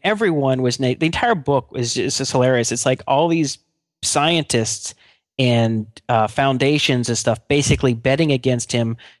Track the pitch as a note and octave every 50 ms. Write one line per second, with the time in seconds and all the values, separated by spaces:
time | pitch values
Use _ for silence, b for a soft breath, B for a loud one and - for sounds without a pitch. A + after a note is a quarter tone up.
0 | - G3 G#3+ G#3 A3+ F#3+ D#3+ D3 C3+ C3+ C3 B2+ B2+ B2 A#2+ - - - B2 -
1 | E3 E3 E3 - - A#3+ A3+ E3 C3 C#3+ C#3+ C3 - - - C3 A#2+ A#2 - C3
2 | F#2+ - - - C#3 - - C3 B2 C3 C3 A#2+ A#2 - B2 A#2+ - C3 C3 -
3 | - - C3+ C#3+ E3 E3+ E3 E3 D3+ C#3 - - _ _ _ _ _ _ _ _
4 | - - - - D3 D#3+ E3+ E3 D3 - - A#2 A2+ - - - - - b b
5 | b b b b _ _ _ - C3 B2 A#2+ A#2 A#2 A2+ A2+ A2 G#2 G#2+ - -
6 | - - B2 A2 G#2+ G#2+ - - C#3 C3+ C3 B2 C3+ C3+ D3+ C#3+ - - C3+ B2
7 | A#2+ B2 A#2 - - A#2+ A2 - - - C#3+ D3 C#3 - C#3+ - - C3 A#2 A2+
8 | - C3+ C3+ D3 E3 D3+ C#3 B2+ B2 C3 B2 A#2+ - - - A#2+ A#2 A2+ A#2 B
9 | B B B B